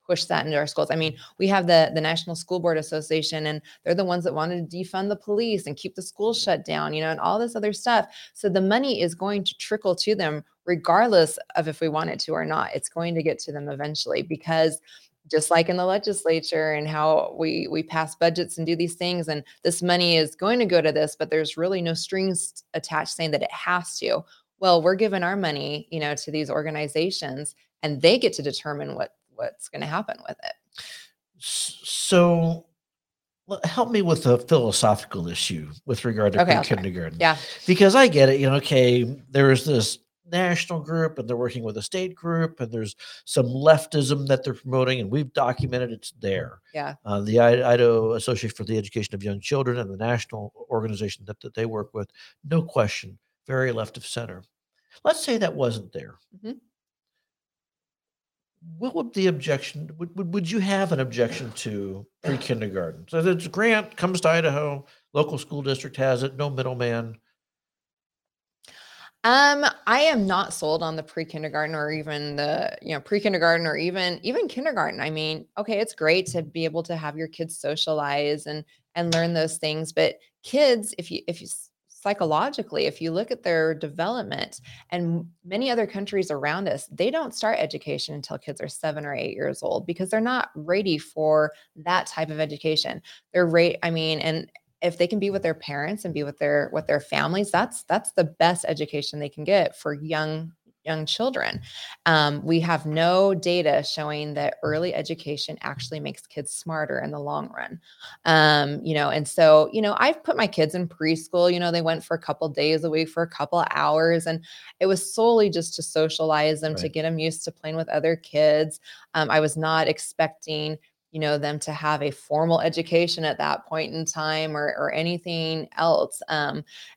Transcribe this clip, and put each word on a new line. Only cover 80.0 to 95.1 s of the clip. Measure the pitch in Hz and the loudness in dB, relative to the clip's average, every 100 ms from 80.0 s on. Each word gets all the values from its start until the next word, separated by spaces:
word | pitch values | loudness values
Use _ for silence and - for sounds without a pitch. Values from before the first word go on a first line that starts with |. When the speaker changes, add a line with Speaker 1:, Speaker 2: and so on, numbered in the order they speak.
| 160 - _ _ | 0 0 _ _
Speaker 1:
kids, | - 269 277 233 214 - | -4 2 4 2 -2 -10
if | 170 | -10
you, | - - | -8 -8
if | 170 | -10
you | 165 | -10
s-, | - - _ _ | -14 -14 _ _
psychologically, | - 202 202 165 151 262 285 - 151 139 | -8 -4 -2 0 2 0 -4 -6 -2 -2
if | - | -2
you | 165 | -4
look | 165 226 | -4 -4
at | - | -4
their | 180 165 160 | -2 0 0
development, | 156 151 156 180 247 - - - - - - - | -2 -6 -4 -4 -4 -6 -8 -8 -12 -20 -20 -8
and | 175 170 170 170 _ | -4 -2 -2 -4 _
many | 175 202 262 | -8 -4 -2
other | 233 208 | 0 -2
countries | 196 202 202 185 | -4 -4 -2 -2
around | 143 147 175 190 | -2 -2 -2 -2
us, | - - | -4 -8
they | 151 208 | -2 0
don't | 320 254 | 0 -4
start | - 214 - | -2 0 0
education | 151 151 151 143 - | -2 -6 -6 -6 -6
until | 147 - 151 | -10 -10 -10
kids | - 139 | -10 -10
are | 139 | -10
seven | - 156 151 | -6 -6 -6
or | 147 | -8
eight | 131 131 | -6 -6
years | - 139 139 | -4 -4 -4
old | - - | -2 -2
because | 175 170 185 | -4 -6 -2
they're | 220 | 0
not | 233 254 - | 0 -2 -4
ready | 156 156 196 196 151 | -8 -2 0 0 -2
for | - 156 156 156 151 - _ | -4 -2 4 4 2 -4 _
that | 165 165 180 - | -10 0 0 0
type | 160 156 | -6 -6
of | 156 | -4
education. | 151 147 160 156 - - - - _ | -6 -4 -2 -2 -2 -8 -14 -20 _
They're | 180 175 | 2 4
re-, | 170 170 - | 6 4 2
I | 170 | -2
mean, | 165 160 156 | -2 -2 -2
and | 160 156 - - _ - | -2 -4 -6 -20 _ -4
if | 175 170 | -4 0
they | |
can | 175 | 0